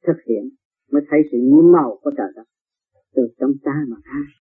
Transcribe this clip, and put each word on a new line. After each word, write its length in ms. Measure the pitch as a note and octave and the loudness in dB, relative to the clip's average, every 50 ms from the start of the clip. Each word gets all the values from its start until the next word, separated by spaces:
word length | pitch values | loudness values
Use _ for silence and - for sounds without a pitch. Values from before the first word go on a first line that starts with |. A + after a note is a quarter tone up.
| _ | _
Thực 120 | E3+ D#3+ - _ | -4 -4 -4 _
hiện 220 | - A2+ G#2 - C4+ _ _ _ _ _ _ _ _ | -6 -6 -6 -6 -12 _ _ _ _ _ _ _ _
mới 100 | C#3 D3 C#3+ _ | -4 -4 -2 _
thấy 100 | D3+ D3+ D3+ D3 | 0 0 0 0
sự 60 | B2 | -2
nhiệm 340 | A#2+ B2 C3 C#3+ D#3 E3 F3 | -2 2 4 4 6 8 6
màu 280 | F3 E3+ C#3+ A#2+ G#2 _ | 6 4 2 -2 -6 _
của 100 | _ D3 - | _ -8 -6
trời 140 | - G#2 F#2+ - | -6 -10 -10 -12
đất 80 | E4+ E4 _ _ _ _ _ _ _ _ _ _ _ _ _ _ | -20 -20 _ _ _ _ _ _ _ _ _ _ _ _ _ _
từ 120 | C3 B2 A#2 _ _ | -4 -4 -4 _ _
trong 120 | C3+ C3+ C#3 C#3 _ | -4 -4 -4 -4 _
ta 220 | D3 C#3 D3+ D3+ | -6 -6 -6 -8
mà 100 | B2 A2+ G2+ _ | -8 -12 -16 _
ra. 160 | - C3 C#3+ C#3+ C#3+ _ _ | -14 -12 -12 -12 -12 _ _